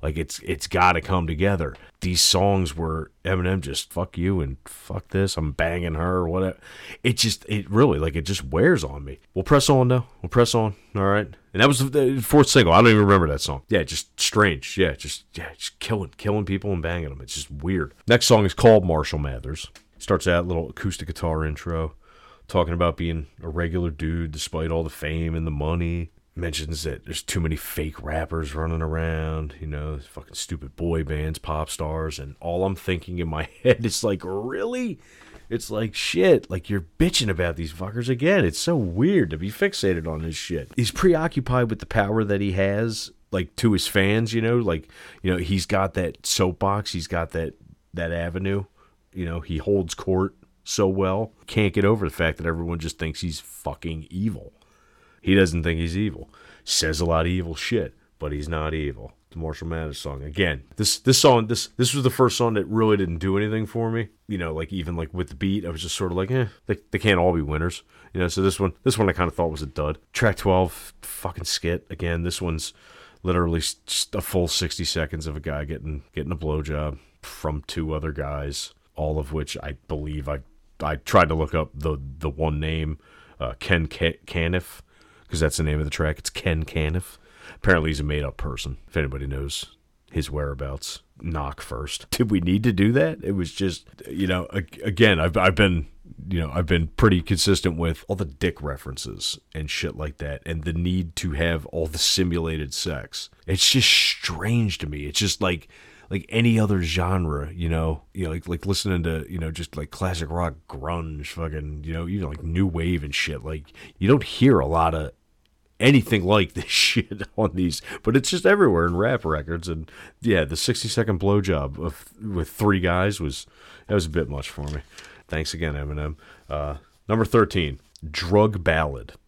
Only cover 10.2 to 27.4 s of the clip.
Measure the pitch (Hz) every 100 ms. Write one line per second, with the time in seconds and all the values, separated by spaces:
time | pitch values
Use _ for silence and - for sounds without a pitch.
10.2 | 90 123 120 120 110 95 _ 104 98 101
11.2 | 104 - _ 95 127 131 135 143 131 135
12.2 | 113 147 135 143 92 82 117 107 101 98
13.2 | 82 69 - 69 - 104 76 78 - -
14.2 | - - 104 73 - - 90 67 78 -
15.2 | _ - - - - _ - 110 92 _
16.2 | 107 104 95 95 101 92 80 87 78 69
17.2 | 62 - 71 73 80 92 73 _ - 120
18.2 | - 117 101 - 120 110 92 80 76 82
19.2 | 73 60 64 78 - - _ _ - 92
20.2 | - 87 87 85 82 - 101 90 80 82
21.2 | 85 78 78 78 - 82 78 - _ -
22.2 | - - - 92 82 85 87 80 85 80
23.2 | 71 - 82 78 85 87 87 73 78 85
24.2 | 82 76 - 82 80 82 80 - 76 80
25.2 | 82 80 82 73 78 85 85 85 82 _
26.2 | _ - 87 78 78 80 78 69 - -
27.2 | - -